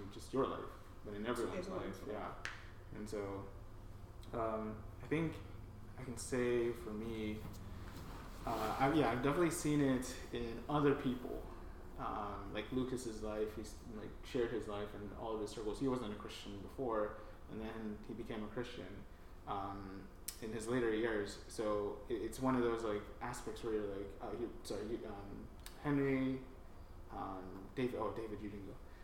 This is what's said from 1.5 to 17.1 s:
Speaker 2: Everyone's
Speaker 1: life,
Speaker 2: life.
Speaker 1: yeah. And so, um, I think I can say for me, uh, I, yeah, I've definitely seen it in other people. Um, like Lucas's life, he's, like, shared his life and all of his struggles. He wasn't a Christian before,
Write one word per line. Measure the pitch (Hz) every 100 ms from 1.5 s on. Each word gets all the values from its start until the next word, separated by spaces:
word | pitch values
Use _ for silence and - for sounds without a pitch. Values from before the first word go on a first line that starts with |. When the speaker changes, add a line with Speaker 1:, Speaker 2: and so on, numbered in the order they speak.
| - 98
Speaker 2:
Everyone's | 90 92 101
Speaker 1:
life, | -
Speaker 2:
life. | - - - - - - - -
Speaker 1:
yeah. | -
And | 107
so, | 107 98 98 98 - - - - - - - -
um, | 123 113 110 110 107 - -
I | -
think | 147 165 - - - - - - -
I |
can | 127 117
say | - 127 120 120 117 117
for | 113
me, | 104 113 110 107 107 - - - - - - - - - - 127
uh, | 110 110 101
I, | 135
yeah, | 156 127
I've | 123
definitely | 139 175 170
seen | 156 151 147
it | 139 127 123 - -
in | 120 117 117 -
other | 147 147
people. | 135 131 120 - - - - - - - -
Um, | 120 113 104 110 101
like | 104 107
Lucas's | 131 127 123 117 107
life, | 107 107 107 -
he's, | 104 - - 107
like, | 110 -
shared | - 127 117
his | 113 101
life | 101 104
and | 98 101 101
all | 110
of | 110
his | 104
struggles. | - 107 101
He | 135
wasn't | 127 110
a |
Christian | 104 110 - 104 101
before, | 101 - 127 110 107